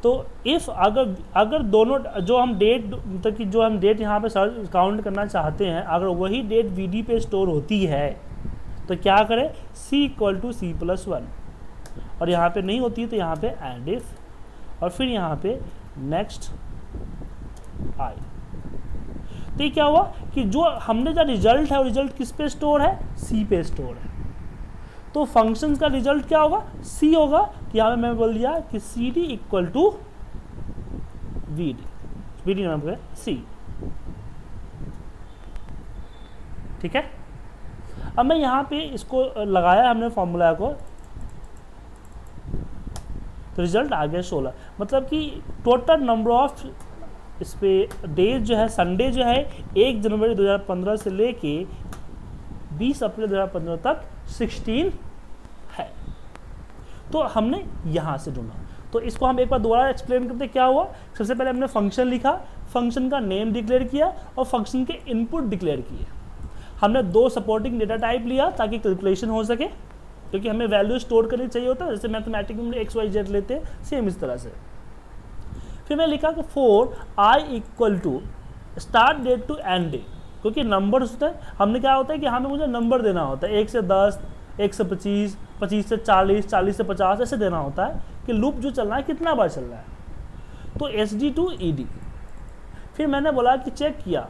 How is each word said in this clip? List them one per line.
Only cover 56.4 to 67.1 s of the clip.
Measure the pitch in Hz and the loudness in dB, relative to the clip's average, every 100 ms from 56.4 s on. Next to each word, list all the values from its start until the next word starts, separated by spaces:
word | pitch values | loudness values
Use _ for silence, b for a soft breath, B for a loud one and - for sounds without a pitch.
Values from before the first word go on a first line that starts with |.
| - - - - B B - | -14 -14 -14 -16 B B -4
तो | 311 | 0
हमने | 269 226 220 339 381 - 165 | 2 2 2 0 -4 -6 -2
यहाँ | 156 156 135 | -2 0 -4
से | - | -4
ढूंढा, | 127 117 110 - B B | -8 -8 -10 -12 B B
तो | 233 | -4
इसको | 233 214 254 | -2 0 2
हम | 254 | 4
एक | 247 | 4
बार | 254 | 4
दोबारा | 220 226 269 | 4 6 4
explain | 254 - 247 247 | 2 0 0 0
करते | 240 269 | -4 -2
क्या | 269 | 4
हुआ। | 254 269 370 B B - | 6 6 2 B B -4
सबसे | 208 | -2
पहले | 240 262 | 0 0
हमने | 254 262 | 0 0
function | 226 202 226 254 | 2 0 2 2
लिखा, | 247 262 359 B B - | 2 2 0 B B -4
function | 247 240 233 254 | 0 0 0 0
का | 277 | 0
name | 214 190 220 | 0 0 0
declare | 220 220 254 | 0 2 2
किया | 254 269 330 370 B - | 2 2 2 0 B -4
और | |
function | 254 247 208 254 | 0 0 0 -2
के | 254 330 - | -2 -4 -4
input | 226 233 330 | -2 0 0
declare | 247 190 175 139 | 0 0 0 -2
किए। | 127 - - - - - - B B B | -4 -6 -8 -8 -12 -12 -12 B B B
हमने | 208 247 | 4 4
दो | 202 | 4